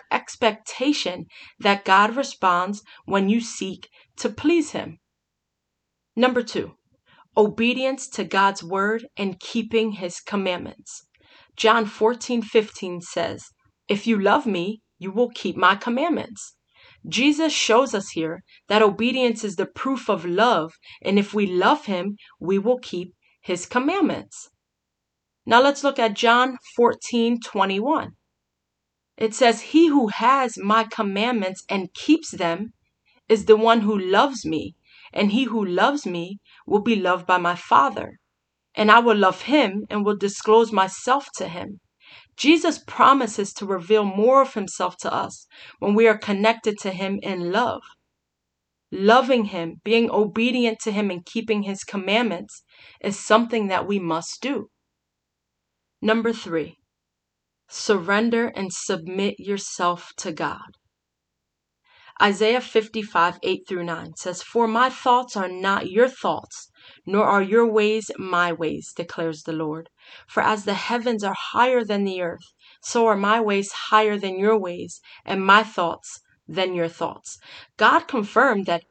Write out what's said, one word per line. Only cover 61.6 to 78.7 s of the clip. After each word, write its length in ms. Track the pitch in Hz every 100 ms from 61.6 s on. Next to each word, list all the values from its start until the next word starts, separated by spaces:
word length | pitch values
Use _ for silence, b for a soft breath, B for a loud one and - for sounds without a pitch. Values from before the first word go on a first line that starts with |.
| _ _ b b b b
Isaiah 420 | 208 196 214 247
fifty-five, 760 | 247 226 214 226 208 175 170 175
eight 240 | 185 190 -
through 160 | 180
nine 320 | 170 165 170 160
says, 260 | 180 175
"For 260 | - 233 226
my 220 | 226 254
thoughts 480 | 254 254 247 - 208
are 100 | 185
not 440 | 180 190 196 -
your 180 | 190 247
thoughts, 600 | - 190 151 - - - b b b -
nor 200 | 196 196
are 180 | 202
your 280 | 196 226 233
ways 380 | 214 208 220 208 -
my 340 | 190 175 175
ways, 400 | 170 156 147 - -
declares 480 | 170 - 165 156
the 100 | 160
Lord. 360 | 160 156 160 170 _ B B B
For 140 | -
as 240 | - 214 202
the 80 |
heavens 500 | 196 - 233 233 220
are 120 | 202 190 -
higher 320 | - 247 247
than 220 | 214 202 196
the 180 | 185
earth, 300 | 175 175 - _ b b
so 240 | - 240 226
are 100 | 202
my 240 | 202 226
ways 320 | 214 196 196
higher 460 | - - 220 214 208
than 220 | 190 185
your 180 | 202 220
ways, 420 | 185 175 175 - B B -
and 200 | 196 190
my 160 | 202
thoughts 600 | 214 - 170 - - - _ _ -
than 260 | 160 185
your 140 | 180 170
thoughts." 500 | - 165 - - - B B B -
God 300 | 214 311 339
confirmed 580 | 254 208 220 269 208
that 200 | 185